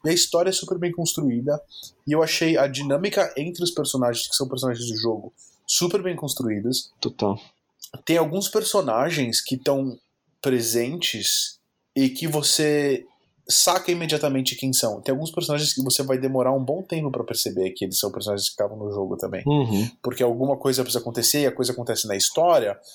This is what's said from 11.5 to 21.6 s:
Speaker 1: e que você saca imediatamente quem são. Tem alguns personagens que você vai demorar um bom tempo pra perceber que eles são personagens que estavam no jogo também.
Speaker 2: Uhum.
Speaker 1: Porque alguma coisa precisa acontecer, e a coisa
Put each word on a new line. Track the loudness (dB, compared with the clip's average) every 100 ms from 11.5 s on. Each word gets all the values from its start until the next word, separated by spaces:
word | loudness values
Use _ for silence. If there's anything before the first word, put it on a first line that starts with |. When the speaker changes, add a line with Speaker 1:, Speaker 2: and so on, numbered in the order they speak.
| -8 _ _ _ 2
Speaker 1:
e | 2
que | 2 -2
você | 0 2 2 4 4 2 0 -4 _ _ _ 0
saca | 4 4 2 0
imediatamente | -2 0 0 2 0 -2 -2
quem | 0
são. | 0 0 -2
Tem | -2
alguns | -2 -2
personagens | -4 -2 0 0
que | 0
você | 0 0
vai | 0 0
demorar | 0 2 2
um | 2
bom | 0 -4
tempo | -4 -4 -2
pra | -4
perceber | -4 -2 -2 0 -2
que | -2 -4
eles | -2
são | -2
personagens | -4 -4 -2 -4
que |
estavam | -2 -4 -4
no | -6
jogo | -4 -4 -4
também. | -4 -2 2
Speaker 2:
Uhum. | 2 2 0 0 -4
Speaker 1:
Porque | -8 0
alguma | 0 2 0 0
coisa | 0 0
precisa | 0 -2
acontecer, | -4 0 2 2
e | 2
a |
coisa | 0